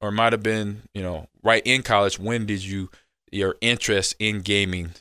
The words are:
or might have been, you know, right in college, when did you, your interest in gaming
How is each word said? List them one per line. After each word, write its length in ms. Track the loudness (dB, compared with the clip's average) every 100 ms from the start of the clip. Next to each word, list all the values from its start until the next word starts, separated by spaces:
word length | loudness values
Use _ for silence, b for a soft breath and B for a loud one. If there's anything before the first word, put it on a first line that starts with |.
or 80 | -4
might 220 | 2 2
have 80 | 2
been, 400 | 0 -2 -4 -8 -12
you 100 | -8
know, 260 | -6 -8 -12 _
right 200 | 2 4
in 160 | 4 0
college, 360 | 2 2 2 0
when 260 | -4 -2
did 180 | -2 -4
you, 280 | -4 -6 -8 b b _ -10
your 240 | -2 -2 0
interest 540 | 0 0 2 0 0 -2
in 220 | -2 -2
gaming 500 | 0 2 2 -2 -6 -10